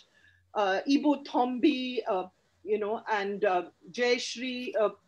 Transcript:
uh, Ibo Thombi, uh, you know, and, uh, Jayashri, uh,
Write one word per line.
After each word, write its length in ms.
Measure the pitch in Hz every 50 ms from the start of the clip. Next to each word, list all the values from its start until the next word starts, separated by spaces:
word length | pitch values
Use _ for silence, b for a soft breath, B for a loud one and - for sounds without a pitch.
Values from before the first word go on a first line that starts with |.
| b b b b b b b b b _ -
uh, 260 | 214 208 190 190 190 - -
Ibo 340 | 277 240 254 302 285 277 -
Thombi, 760 | - - 240 247 254 254 247 214 320 254 254 254 254 247 - - -
uh, 160 | - 185 180 185 - _ _ _ _ _ -
you 140 | 208 214 214
know, 240 | 208 202 220 226 - -
and, 340 | 220 202 196 196 202 196 214
uh, 180 | 202 185 175 175 - - _ - 185
Jayashri, 800 | 165 240 247 240 247 254 240 - - 233 254 254 247 247 254 254 - 226
uh, 120 | 214 196 - - _